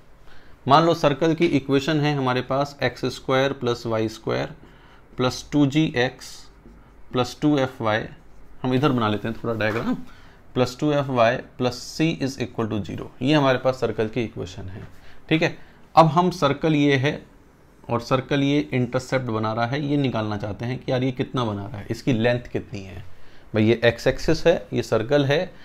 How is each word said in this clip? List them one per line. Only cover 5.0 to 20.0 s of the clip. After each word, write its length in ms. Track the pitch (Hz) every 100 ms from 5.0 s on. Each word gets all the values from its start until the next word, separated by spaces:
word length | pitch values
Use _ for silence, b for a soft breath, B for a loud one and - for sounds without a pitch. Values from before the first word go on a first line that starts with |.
| b -
प्लस 280 | 127 - -
टू 140 | 147 143
जी 260 | 147 160 123
एक्स 360 | 127 - - - - - - - - - -
प्लस 240 | 123 120 -
टू 140 | 151 147
एफ़ 240 | 131 -
वाई, 220 | 110 110 - - - - - -
हम 120 | 127
इधर 180 | 127 147
बना 160 | 127 107
लेते 200 | 104 113
हैं 80 | 113
थोड़ा 180 | 117 110
डायग्राम, 400 | 107 110 214 254 - b b b b
प्लस 220 | 127 123 -
टू 100 | 151
एफ़ 140 | 143 135
वाई 280 | 127 113 127 - -
प्लस 180 | 123 -
सी 320 | - - 160
इज 240 | - 135 -
इक्वल 260 | 120 - 113
टू 100 | 110
ज़ीरो, 300 | 98 104 - -
ये 120 | 127
हमारे 240 | 151 135 127
पास 220 | 131 127
सर्कल 280 | 117 110 110
की 140 | 123
इक्वेशन 460 | 107 - 101 - 98
है। 140 | 104 - - b b -
ठीक 140 | 160
है, 140 | 160 - b b b
अब 120 | 160 160
हम 240 | 151 180
सर्कल 440 | 175 139 139 165
ये 220 | 151 143 139
है 240 | 139 - - - - - - - -
और 100 | 117
सर्कल 400 | - 131 127 143
ये 180 | 139 147 147
इंटरसेप्ट 540 | 127 120 127 - 131 123
बना 260 | 110 110
रहा 140 | 113 117
है, 160 | 143
ये 140 | 143
निकालना 400 | 143